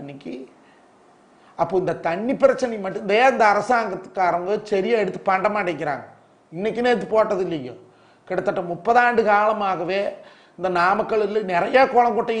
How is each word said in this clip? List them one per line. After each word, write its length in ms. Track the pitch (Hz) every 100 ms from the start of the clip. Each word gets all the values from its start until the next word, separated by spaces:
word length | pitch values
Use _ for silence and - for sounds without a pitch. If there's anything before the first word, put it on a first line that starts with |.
இன்னைக்கு? 320 | 143 139 - 262 262 - _ _ _ _ _ _ _ _ _ -
அப்போ 160 | 170 190
இந்த 140 | 175 160 170
தண்ணி 280 | 170 233 -
பிரச்சனை 360 | 269 254 247 220
மட்டும் 200 | 190 202 208
இந்த, 100 | 208 262
இந்த 120 | 233 214
அரசாங்கத்துக்காரங்க 1040 | 202 208 240 214 185 - 196 180 175 180 208 214
சரியா 260 | 196 202 226
எடுத்து 160 | 190 - -
பண்ண 180 | 190 208
மாட்டேங்கிறாங்க. 560 | 208 180 151 156 131 - - _ _ _
இன்னைக்கு 300 | 160 214 220 247
நேத்து 220 | 226 175
போட்டது 280 | 220 208 196 180
இல்லைங்க, 260 | 160 123 120 - _ _ _ -
கிட்டத்தட்ட 340 | 185 190 196 175
முப்பது 280 | 175 233 240
ஆண்டு 180 | 240 226 214
காலமாகவே 720 | 208 220 208 196 175 170 196 202 - - - _ -
இந்த 120 | 185 180
நாமக்கல்ல 600 | 180 202 - 220 202 214 190
நிறைய 260 | 175 196 254 262
குளங்குட்டை 420 | 233 240 220 226 226